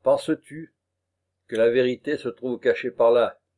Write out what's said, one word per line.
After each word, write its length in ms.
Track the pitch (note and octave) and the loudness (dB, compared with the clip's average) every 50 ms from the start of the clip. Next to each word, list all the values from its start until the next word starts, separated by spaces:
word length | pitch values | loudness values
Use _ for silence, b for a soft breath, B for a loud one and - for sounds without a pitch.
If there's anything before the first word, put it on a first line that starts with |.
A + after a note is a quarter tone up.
| _ | _
Penses-tu 720 | B2+ C#3 C#3 - - D#3 C#3+ _ - D3 D#3 E3 - _ _ _ _ _ _ _ _ _ _ _ _ _ _ _ _ | 0 0 0 0 -2 -6 -6 _ -12 -18 -18 -18 -20 _ _ _ _ _ _ _ _ _ _ _ _ _ _ _ _
que 80 | A#2 | -2
la 160 | A2 A2+ A#2 | 0 2 2
vérité 460 | A#2+ C3 B2+ B2+ B2+ - - C#3+ D3+ - | 2 2 0 0 -2 -4 -6 -6 -8 -6
se 120 | - B2 | -6 -10
trouve 300 | A#2 - - C3 B2 A#2 | -10 -8 -8 -8 -8 -2
cachée 320 | - B2 A#2 - - B2 | -2 -2 -2 -2 -4 -6
par 200 | - - A#2 A#2 | -2 2 2 4
là ? » 300 | A#2+ A#2+ A2+ F#2+ - - _ _ _ | 4 4 2 0 -4 -8 _ _ _